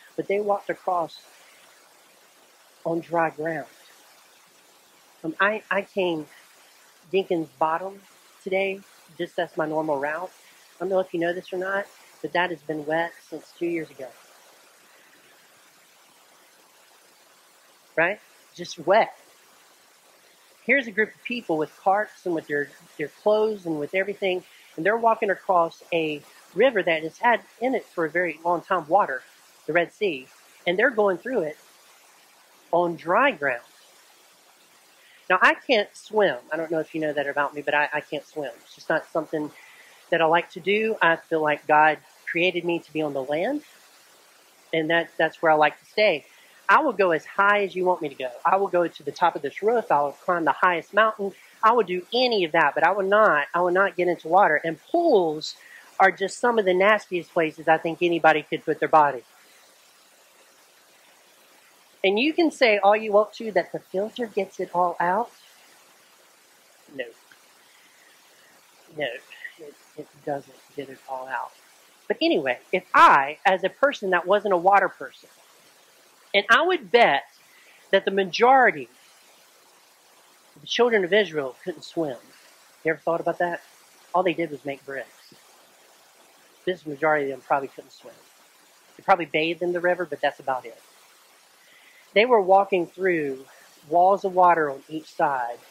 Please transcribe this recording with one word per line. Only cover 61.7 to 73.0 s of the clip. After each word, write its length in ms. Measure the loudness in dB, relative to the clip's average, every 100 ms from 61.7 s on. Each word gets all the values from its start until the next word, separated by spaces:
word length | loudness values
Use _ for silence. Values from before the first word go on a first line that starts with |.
| _ _ _
And 140 | 0 2
you 140 | 0
can 180 | 2 0
say 280 | 2 2 4
all 160 | 4
you 180 | 2 2
want 200 | 2 2
to 160 | -4 -4
that 200 | -2 -2
the 60 | -8
filter 480 | -8 -6 -6 -8 -6
gets 340 | -6 -6 -8
it 100 | -6
all 220 | -2 -2 0
out. 300 | -2 -2 -4 -12 -20 _ _ _ _ _ _ _ _ _ _ _ _ _ _
No. 100 | -12 -12 -16 _ -20 _ _ _ _ _ _ _ _ _ _ _ _ _ _ _ -10
No, 100 | -10 -10 -18 -20 -20 -18
it, 160 | -20 -20 _ -20
it 100 | -20 _ -10
doesn't 280 | -10 -10 -20 _ -16
get 140 | -16
it 80 | -18 -14
all 180 | -12 -8
out. 260 | -10 -10 -16 _ _ _ _ -8
But 120 | -2
anyway, 380 | 0 0 -2 -4 -6
if 120 | -6 0
I, 440 | 6